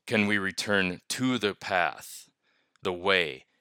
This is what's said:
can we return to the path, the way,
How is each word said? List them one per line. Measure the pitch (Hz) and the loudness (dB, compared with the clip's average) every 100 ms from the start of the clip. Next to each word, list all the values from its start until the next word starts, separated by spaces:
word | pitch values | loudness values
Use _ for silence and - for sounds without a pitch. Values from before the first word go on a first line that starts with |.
| - | -2
can | 110 104 | 0 2
we | 104 | 0
return | 95 - - 101 92 87 - | -2 -4 0 2 2 -2 -6
to | - 131 123 | -2 0 2
the | 101 92 | 0 -2
path, | - 92 82 - - - - _ _ _ _ _ | 0 2 2 -2 -14 -18 -20 _ _ _ _ _
the | 98 | -4
way, | 90 95 92 80 65 _ _ | -2 2 2 2 -6 _ _